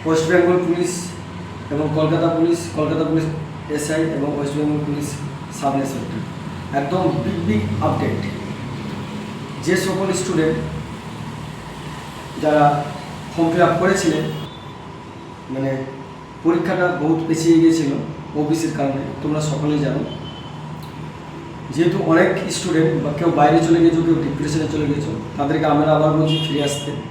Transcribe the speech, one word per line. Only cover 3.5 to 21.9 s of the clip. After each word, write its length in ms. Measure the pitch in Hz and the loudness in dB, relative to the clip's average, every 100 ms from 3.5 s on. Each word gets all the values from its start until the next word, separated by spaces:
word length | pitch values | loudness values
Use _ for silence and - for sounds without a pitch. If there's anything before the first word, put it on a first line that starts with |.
| - - 147 | -10 -6 -4
এসআই 260 | 151 156 156 139 | -2 0 0 0
এবং 120 | 143 143 | -2 -2
ওয়েস্ট 180 | 143 147 | -2 0
বেঙ্গল 220 | 151 151 151 | 0 0 0
পুলিশ 200 | 143 143 - - - - - | -2 -4 -6 -8 -8 -10 -2
সাব 160 | 139 135 | 0 0
ইন্সপেক্টর, 400 | 131 117 113 113 - - - - - - | -2 -4 -6 -6 -6 -8 -10 -10 -4 -4
একদম 240 | 143 180 185 147 | 0 2 2 0
বিগ 140 | - 131 107 | -2 -2 0
বিগ 140 | 107 98 - 104 | 0 0 0 0
আপডেট। 340 | - - - - - - - - - - - - - - - - - | 2 0 0 -4 -6 -8 -8 -8 -8 -8 -8 -8 -8 -10 -10 -10 -6
যে 100 | - 180 190 | 0 2 2
সকল 200 | 190 190 170 | 0 0 -2
স্টুডেন্ট 360 | - 160 156 156 - - - - - - - - - - - - - - - - - - | 0 0 2 0 -4 -6 -8 -10 -12 -10 -10 -10 -12 -12 -12 -12 -10 -10 -12 -12 -10 0
যারা 220 | 151 151 147 147 - - - - - | 4 6 6 4 -2 -8 -10 -12 -8
ফর্ম 160 | 165 160 | 0 2
ফিল 120 | 175 165 | 4 4
আপ 60 | 165 | 4
করেছিলেন, 420 | 185 - 170 151 - - - - - - - - - - - - - | 2 2 2 0 -2 -6 -10 -14 -16 -16 -16 -16 -16 -16 -16 -16 -8
মানে 160 | 131 135 135 135 135 - - - - | -4 -2 -2 -6 -10 -14 -14 -16 0
পরীক্ষাটা 420 | 165 170 175 185 175 139 | 2 2 2 2 2 2
বহুত 160 | 151 160 160 | 2 2 2
পেছিয়ে 280 | 160 165 165 | 2 6 8
গিয়েছিল 280 | 165 160 139 135 - - - 151 | 8 6 2 0 -4 -10 -6 -2
ওবিসির 320 | 147 160 156 147 | 0 0 0 0
কারণে, 240 | 139 135 135 - | 0 -2 -6 -6
তোমরা 180 | 147 151 151 | -2 -2 -2
সকলেই 320 | 151 151 147 135 | 0 0 2 0
জানো। 160 | - - - - - 143 151 78 78 - 156 - - - 156 - - - | 0 -4 -6 -10 -12 -12 -12 -12 -12 -12 -12 -12 -12 -12 -12 -12 -12 -6
যেহেতু 240 | 147 175 | 2 2